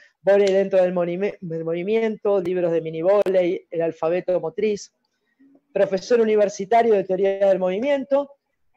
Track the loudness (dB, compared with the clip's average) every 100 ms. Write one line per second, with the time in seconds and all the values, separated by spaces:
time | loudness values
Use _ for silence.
0 | _ _ 2 4 4 2 2 2 2 0
1 | -4 -2 -6 -6 -10 -8 -6 -6 -2 -2
2 | -2 -4 0 0 0 -2 0 -2 -4 -4
3 | 2 2 2 2 0 -2 -6 -4 -4 -2
4 | -2 -2 -2 -2 -4 -4 -4 -4 -10 _
5 | _ _ _ _ _ _ _ -2 0 -2
6 | 0 2 2 2 0 -2 0 2 4 2
7 | 0 0 0 2 2 2 0 -2 -2 -2
8 | 0 -2 -2 -12 _ _ _